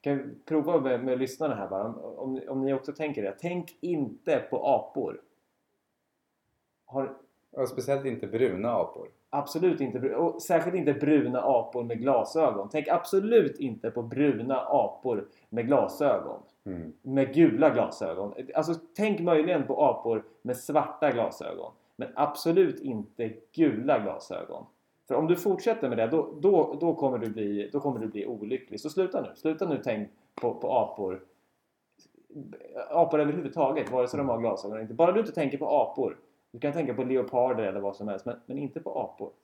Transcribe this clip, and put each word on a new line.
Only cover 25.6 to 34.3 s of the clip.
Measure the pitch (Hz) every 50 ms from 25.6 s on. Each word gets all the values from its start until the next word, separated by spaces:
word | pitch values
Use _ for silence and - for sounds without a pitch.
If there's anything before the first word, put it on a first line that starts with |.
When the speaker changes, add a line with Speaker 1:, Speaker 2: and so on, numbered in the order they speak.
| - 233 220 220 - 127
Speaker 1:
med | 120 110
det, | 113
då, | 113 147 160 143 - - 143
då, | 151 196 202 170 147 - - 147
då | 165 170 165
kommer | 165 143 135 127 117
du | 113 113
bli, | 104 113 107 101 104 101 101 -
då | - 143
kommer | 135 143 131 113
du | 110
bli | 104 - 104 101
olycklig. | 117 117 104 104 104 127 127 - - - 107
Så | - 156
sluta | - 190 190 180 - -
nu. | 131 98 -
Sluta | - - 160 160 156 196 175
nu | 147 117 -
tänk | 131 113 104 104 104 _ _ _ _ _
på, | - - 120 -
på | - - -
apor. | 131 123 104 - - - 101 92 92 95 - _ _ _ _ _ _ _ _ _ _ _ _ _ _ _ _ _ _ _ _ _ - 147 139 - - - - - - 127 - -
Apor | 143 165 165 151 156 151
överhuvudtaget, | 151 147 151 180 165 139 - 165 - - 156 156 127 110
vare | 123 127 123 123
sig | - 143
de | 139
har | 135